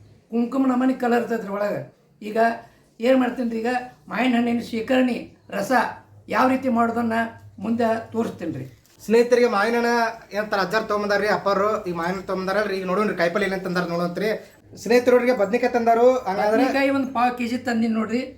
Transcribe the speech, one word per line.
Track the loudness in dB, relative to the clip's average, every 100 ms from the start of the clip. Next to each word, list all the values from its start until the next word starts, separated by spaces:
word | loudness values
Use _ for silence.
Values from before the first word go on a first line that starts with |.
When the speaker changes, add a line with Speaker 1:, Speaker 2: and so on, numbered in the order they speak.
| -20 -20 _
Speaker 1:
ಕುಂಕುಮ | -4 -2 0 0
ನಮೂನಿ | 2 2
ಕಲರ್ | 0 0 0
ಇರ್ತೈತೆ | 0 -4
ರೀ | -4
ಒಳಗೆ. | -4 -4 -4 -8 -18 _ -14
ಈಗ | -6 0 0 0 -10 _ _ -4
ಏನು | 2 4
ಮಾಡ್ತೀನಿ | 2 0 -4
ರೀ, | -2
ಈಗ | -2 -4 -6 -16 -10
ಮಾವಿನ | -2 0 2
ಹಣ್ಣಿನ | 2 -2
ಶೇಖರಣೆ | -4 -6 0 2 2 -2 -8 -18 -10
ರಸ | -6 0 0 0 -6 -18 -20 -4
ಯಾವ | 2 2
ರೀತಿ | 2 0
ಮಾಡೋದನ್ನ | 2 2 0 -2 -2 -4 -8 -20 -10
ಮುಂದೆ | -4 0 0 0 -4
ತೋರಿಸ್ತೀನಿ | -4 -4 -4 -8 -8
ರೀ. | -10 -16 _ _ 2
Speaker 2:
ಸ್ನೇಹಿತರಿಗೆ | 4 4 4 4
ಮಾವಿನ | 2 0 0
ಹಣ್ಣು | 0 2 0 -4 -8 -6
ಏನ್ | -2
ತರ | -2
ಅಜ್ಜಾರ್ | 0 0 0
ತೊಗೊಂಬಂದಾರ್ರಿ | -2 0 0 0
ಅಪ್ಪಾರು. | 0 0 2 2 0
ಈಗ | -4 -6
ಮಾವಿನ | -4
ಹಣ್ಣು | -4
ತೊಗೊಂಬಂದಾರಲ್ರಿ, | -4 -4 -2 -2 -2 -4
ಈಗ | -2
ನೋಡೋಣ್ರಿ | 0 0 0
ಕಾಯಿಪಲ್ಲೆ | 0 0 -2
ಏನೇನ್ | -4
ತಂದಾರ | -4 -4
ನೋಡೋಣ್ರಿ. | -2 -2 -4 -2 -4 -4 -8 -20 -20 -8
ಸ್ನೇಹಿತರವ್ರಿಗೆ | 0 2 6 4 4 2
ಬದ್ನಿಕಾಯಿ | 2 0 0
ತಂದಾರು. | 0 2 4 6
ಹಂಗಾದ್ರೆ | 4 0 0 2 2
Speaker 1:
ಬದ್ನಿಕಾಯಿ | 2 2 2
ಒಂದು | 0 -2
ಪಾವು | 0 0 0
ಕೆ | -4
ಜಿ | -4
ತಂದೀನಿ | -2 0 0
ನೋಡ್ರಿ. | 0 0 -2 -4